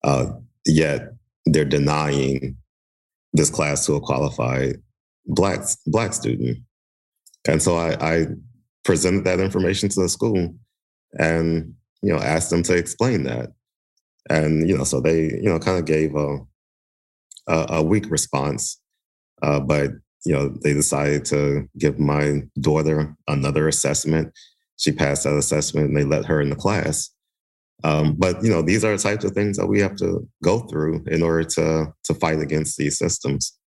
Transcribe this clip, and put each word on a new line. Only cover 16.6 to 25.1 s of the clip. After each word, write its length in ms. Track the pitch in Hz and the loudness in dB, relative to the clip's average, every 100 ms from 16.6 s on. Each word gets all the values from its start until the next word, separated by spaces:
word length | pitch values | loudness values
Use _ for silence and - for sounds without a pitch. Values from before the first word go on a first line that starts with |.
| _ _ _ _ _ _ _ - - | _ _ _ _ _ _ _ -18 -2
a, 180 | 82 69 | 0 0
a 140 | 82 | 0
weak 260 | 80 107 - | 2 2 0
response. 680 | 76 - 71 69 64 - - _ _ _ _ _ _ | -4 -2 -2 -2 -4 -6 -10 _ _ _ _ _ _
Uh, 180 | - 73 | 0 0
but, 320 | 67 76 71 64 _ _ - | 0 0 0 -6 _ _ -2
you 80 | |
know, 160 | 73 71 | 0 0
they 240 | 64 73 | -2 0
decided 520 | 71 73 71 73 73 71 | 0 0 0 0 0 0
to 420 | 73 71 69 - - | 0 0 0 -4 -2
give 220 | 76 69 | -2 2
my 420 | 71 73 73 71 67 - | 0 2 0 0 -4 -2
daughter 560 | 76 76 78 78 76 76 - | 0 2 2 0 -2 -6 -4
another 400 | 71 69 71 78 | -2 0 0 0
assessment. 640 | 76 - 71 78 80 80 - - _ _ - | 0 -2 -2 0 0 0 -8 -20 _ _ -4
She 140 | - | -4
passed 320 | 71 71 | 0 0